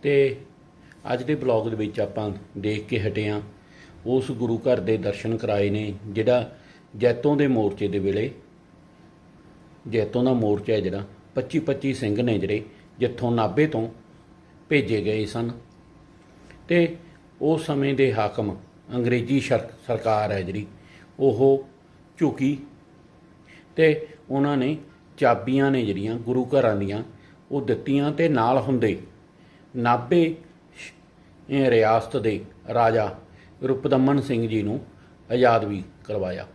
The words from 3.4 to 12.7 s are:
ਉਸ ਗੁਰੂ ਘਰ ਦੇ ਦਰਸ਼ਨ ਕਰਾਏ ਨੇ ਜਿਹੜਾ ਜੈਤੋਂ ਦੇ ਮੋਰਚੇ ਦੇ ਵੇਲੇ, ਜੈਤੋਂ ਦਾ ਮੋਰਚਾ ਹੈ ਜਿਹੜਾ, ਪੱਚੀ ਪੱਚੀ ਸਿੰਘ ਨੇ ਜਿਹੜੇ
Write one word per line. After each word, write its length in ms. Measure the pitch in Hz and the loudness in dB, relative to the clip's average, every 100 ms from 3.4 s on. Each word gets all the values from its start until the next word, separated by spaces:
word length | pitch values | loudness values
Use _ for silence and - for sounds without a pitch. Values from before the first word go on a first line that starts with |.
| 101 - - - - - 113 | -8 -20 -20 -20 -20 -14 -2
ਉਸ 260 | 131 127 | -2 -2
ਗੁਰੂ 260 | 120 117 113 | -4 -2 -2
ਘਰ 220 | 131 123 | 0 0
ਦੇ 180 | 98 110 | 2 0
ਦਰਸ਼ਨ 400 | 98 101 110 113 | -2 -4 -4 -4
ਕਰਾਏ 320 | - 101 101 | -2 0 0
ਨੇ 240 | 104 107 95 104 | 0 -4 -8 -8
ਜਿਹੜਾ 500 | 101 110 123 - - - - - 113 | -2 2 2 0 -12 -20 -20 -20 0
ਜੈਤੋਂ 380 | 120 117 143 147 | 0 2 0 2
ਦੇ 120 | 143 | 2
ਮੋਰਚੇ 400 | 120 104 - 101 | 2 0 0 -2
ਦੇ 120 | 98 | 0
ਵੇਲੇ, 320 | 98 98 123 - - - - - - - - - - - - - - - - | -2 -2 -4 -8 -20 -20 -20 -20 -20 -20 -20 -20 -20 -20 -20 -20 -20 -20 -4
ਜੈਤੋਂ 340 | 110 104 123 | -2 0 2
ਦਾ 100 | 127 | 2
ਮੋਰਚਾ 400 | 123 110 104 104 | 2 2 0 0
ਹੈ 60 | 107 | 0
ਜਿਹੜਾ, 260 | 92 98 101 - - - | 0 -6 -8 -16 -8 -8
ਪੱਚੀ 240 | 127 165 | -4 -4
ਪੱਚੀ 340 | 160 180 135 | -2 -2 -4
ਸਿੰਘ 280 | 127 110 104 | -2 -2 0
ਨੇ 180 | 123 104 | 0 0
ਜਿਹੜੇ 260 | 92 107 - | 0 -4 -4